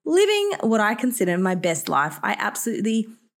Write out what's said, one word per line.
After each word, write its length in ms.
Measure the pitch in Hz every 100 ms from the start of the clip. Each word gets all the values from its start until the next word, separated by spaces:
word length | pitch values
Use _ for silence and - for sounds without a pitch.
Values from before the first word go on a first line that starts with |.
| -
living 460 | 349 403 415 403 -
what 200 | 226 220
I 160 | 208 226
consider 420 | 254 247 180 175
my 160 | 190 185
best 340 | 175 156 -
life. 300 | 143 151 -
I 140 | 202 -
absolutely 720 | 208 - 233 220 208 226 220 - _ _